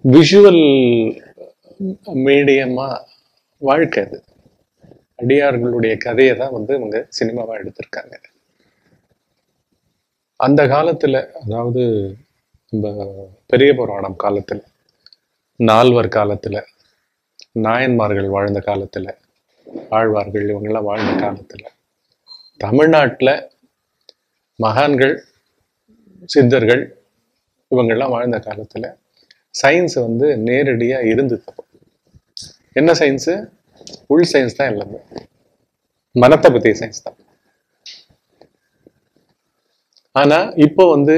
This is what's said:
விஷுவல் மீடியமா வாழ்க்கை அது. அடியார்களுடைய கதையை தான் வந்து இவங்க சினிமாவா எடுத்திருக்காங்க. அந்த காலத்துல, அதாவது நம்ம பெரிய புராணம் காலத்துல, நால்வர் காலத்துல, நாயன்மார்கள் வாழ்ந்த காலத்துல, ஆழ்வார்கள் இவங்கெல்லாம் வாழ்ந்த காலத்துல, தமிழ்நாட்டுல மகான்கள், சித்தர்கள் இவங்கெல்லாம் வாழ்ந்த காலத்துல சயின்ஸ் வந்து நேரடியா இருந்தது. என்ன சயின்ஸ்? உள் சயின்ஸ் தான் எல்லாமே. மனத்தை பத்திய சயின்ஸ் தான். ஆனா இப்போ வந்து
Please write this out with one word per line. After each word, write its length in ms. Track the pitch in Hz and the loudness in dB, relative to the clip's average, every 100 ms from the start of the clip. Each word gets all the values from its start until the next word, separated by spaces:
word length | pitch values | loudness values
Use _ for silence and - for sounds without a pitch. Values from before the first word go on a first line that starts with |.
| 135 | 8
விஷுவல் 500 | 139 147 196 202 170 151 139 123 120 110 - - _ - _ _ _ 190 - - 143 131 | 6 8 8 8 6 4 4 2 0 -2 -8 -18 _ -20 _ _ _ -10 -10 -8 -4 2
மீடியமா 640 | 143 143 135 131 127 135 120 - _ _ _ _ _ | 2 2 0 -2 -6 -8 -10 -16 _ _ _ _ _
வாழ்க்கை 460 | 139 147 165 - | -2 0 0 -4
அது. 200 | 98 - _ _ _ _ _ _ _ _ _ - | -8 -12 _ _ _ _ _ _ _ _ _ -10
அடியார்களுடைய 760 | 120 143 143 123 120 120 113 107 | 0 2 2 -2 -4 -2 -4 -4
கதையை 380 | 123 117 131 110 | -4 2 2 2
தான் 160 | 135 | -6
வந்து 200 | 120 107 139 | -8 -6 -6
இவங்க 300 | 110 107 - - | -4 -8 -8 -6
சினிமாவா 360 | 113 120 113 110 | -6 -6 -10 -12
எடுத்திருக்காங்க. 520 | 95 - - - - - _ _ _ _ _ _ _ _ _ _ _ _ _ _ _ _ _ _ _ _ _ _ | -14 -16 -14 -14 -16 -20 _ _ _ _ _ _ _ _ _ _ _ _ _ _ _ _ _ _ _ _ _ _
அந்த 260 | 131 147 143 | 0 2 2
காலத்துல, 480 | 143 160 160 147 131 - - | 0 -2 -2 -2 -2 -6 -14
அதாவது 380 | 107 113 120 123 120 110 98 104 _ _ _ _ _ | -10 -6 -4 -2 -2 -2 -6 -12 _ _ _ _ _
நம்ம 360 | 110 104 104 98 98 95 _ _ | -8 -6 -8 -12 -14 -20 _ _
பெரிய 280 | 127 139 | 2 4
புராணம் 440 | 127 110 101 98 92 | 2 -2 -6 -10 -6
காலத்துல, 380 | 101 101 - 101 _ _ _ _ _ _ _ _ _ _ | -4 -4 -6 -14 _ _ _ _ _ _ _ _ _ _
நால்வர் 520 | 113 110 127 120 107 | 2 4 4 4 0
காலத்துல, 560 | 107 104 101 104 101 - _ _ _ _ _ _ _ - | -2 -2 -4 -8 -10 -12 _ _ _ _ _ _ _ -12
நாயன்மார்கள் 760 | 113 110 117 131 117 104 101 98 | -6 -2 -2 0 0 0 -2 -2
வாழ்ந்த 320 | 98 101 101 104 | -2 -2 -4 -4
காலத்துல, 420 | 101 95 101 95 - _ _ _ _ - - - | -6 -6 -12 -12 -16 _ _ _ _ -20 -18 -4
ஆழ்வார்கள் 580 | 110 113 107 101 104 101 | -2 0 -2 -4 -6 -6
இவங்கெல்லாம் 400 | 101 104 110 104 | -6 -6 -6 -4
வாழ்ந்த 240 | 107 101 92 101 | -6 -4 -4 -6
காலத்துல, 400 | 101 - - - _ _ _ _ _ _ - _ _ | -10 -18 -20 -20 _ _ _ _ _ _ -20 _ _
தமிழ்நாட்டுல 720 | 104 127 156 160 135 - 131 151 - _ _ _ _ _ _ _ _ _ _ - | -2 2 4 4 2 0 -2 -2 -8 _ _ _ _ _ _ _ _ _ _ -6
மகான்கள், 600 | 110 110 143 135 135 160 _ _ _ _ _ _ _ _ _ _ 175 | -2 0 0 2 0 -2 _ _ _ _ _ _ _ _ _ _ -2
சித்தர்கள் 580 | 147 123 131 110 123 - - _ _ _ _ _ _ _ 127 | 2 4 4 2 0 -2 -16 _ _ _ _ _ _ _ -2
இவங்கெல்லாம் 380 | 117 113 131 117 | 0 0 -2 -4
வாழ்ந்த 220 | 123 113 | -4 -6
காலத்துல 480 | 110 101 107 113 120 - _ _ _ _ _ - | -8 -14 -14 -14 -14 -18 _ _ _ _ _ -2
சயின்ஸ் 340 | 139 165 170 139 | 0 2 0 -4
வந்து 280 | 117 117 147 123 | -4 -2 -2 -2
நேரடியா 600 | 113 127 139 117 120 131 113 | -2 -2 0 -2 -2 -2 0
இருந்தது. 320 | 113 135 113 - - _ _ _ _ _ _ _ - - _ _ | 0 -2 -4 -10 -20 _ _ _ _ _ _ _ -20 -20 _ _
என்ன 180 | 135 160 | 0 2
சயின்ஸ்? 400 | 156 151 135 160 190 214 _ _ _ - - _ | 2 0 -2 -4 -6 -10 _ _ _ -20 -20 _
உள் 220 | 151 170 | 0 2
சயின்ஸ் 220 | 143 123 - | 0 -2 -4
தான் 160 | 139 | -4
எல்லாமே. 280 | 104 101 107 _ - - _ _ _ _ _ _ _ _ | -4 -10 -16 _ -20 -20 _ _ _ _ _ _ _ _
மனத்தை 400 | 123 123 - 170 | 2 6 6 6
பத்திய 240 | 120 113 101 | 4 0 -2
சயின்ஸ் 240 | - - | -8 -14
தான். 140 | - _ _ _ _ _ _ _ - - _ _ _ _ _ _ _ _ _ _ _ _ _ _ _ _ _ _ _ _ _ 135 | -20 _ _ _ _ _ _ _ -20 -20 _ _ _ _ _ _ _ _ _ _ _ _ _ _ _ _ _ _ _ _ _ 0
ஆனா 220 | 143 156 214 170 | 2 2 0 2
இப்போ 280 | 147 147 180 | 2 6 4
வந்து 240 | 147 143 | 4 4